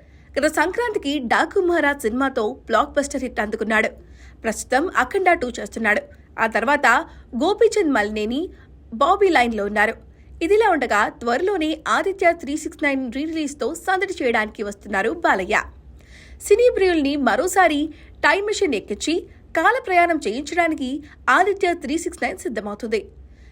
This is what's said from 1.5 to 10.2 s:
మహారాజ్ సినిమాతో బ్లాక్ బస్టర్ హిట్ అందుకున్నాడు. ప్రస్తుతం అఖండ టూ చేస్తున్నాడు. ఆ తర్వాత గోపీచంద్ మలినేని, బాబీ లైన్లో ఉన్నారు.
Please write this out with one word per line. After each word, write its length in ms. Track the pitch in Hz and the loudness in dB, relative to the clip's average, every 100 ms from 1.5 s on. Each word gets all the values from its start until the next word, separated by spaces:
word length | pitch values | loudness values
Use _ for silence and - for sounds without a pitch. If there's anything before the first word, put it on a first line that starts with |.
| 415 359 | 0 2
మహారాజ్ 360 | 339 285 285 226 | 2 0 0 -2
సినిమాతో 380 | 240 269 269 214 262 - | -2 -2 -2 -4 -4 0
బ్లాక్ 260 | 220 285 285 | 0 2 -2
బస్టర్ 280 | 277 277 | -4 -4
హిట్ 160 | 247 - | -6 -4
అందుకున్నాడు. 460 | 214 214 226 220 220 - - - - - | -4 -4 0 0 0 -4 -18 -20 -20 -10
ప్రస్తుతం 380 | 226 208 - 254 359 - | -6 -6 -2 0 0 0
అఖండ 260 | 254 403 370 339 | 0 0 2 2
టూ 60 | 247 233 | 0 -6
చేస్తున్నాడు. 440 | 208 - 220 208 - - - - | -10 -4 0 0 -2 -12 -16 -4
ఆ 40 | 226 220 | -2 0
తర్వాత 300 | 226 285 269 254 330 - - 240 | 0 2 4 2 0 -10 -12 -2
గోపీచంద్ 520 | 311 415 453 427 339 247 | 0 4 4 4 2 0
మలినేని, 440 | 208 214 214 254 370 - - - - 226 | 0 -2 -4 -4 -6 -10 -20 -20 -14 0
బాబీ 280 | 285 403 392 302 | 2 4 4 4
లైన్లో 280 | 240 220 202 | 2 0 -2
ఉన్నారు. 260 | 208 214 - - - | 0 0 -2 -14 -20